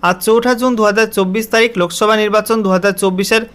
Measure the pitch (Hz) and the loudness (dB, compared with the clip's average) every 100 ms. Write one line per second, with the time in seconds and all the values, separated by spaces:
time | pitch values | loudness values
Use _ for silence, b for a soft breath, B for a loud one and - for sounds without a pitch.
0 | 175 185 - 226 240 240 254 240 214 202 | 0 -2 2 2 2 0 0 0 0 2
1 | 220 208 190 196 220 226 233 226 175 170 | 0 0 -2 -2 -2 0 0 0 -4 0
2 | 214 220 214 208 208 226 202 185 202 196 | 0 2 2 0 0 -2 0 2 0 0
3 | 196 185 196 220 226 | -2 -2 0 -2 -2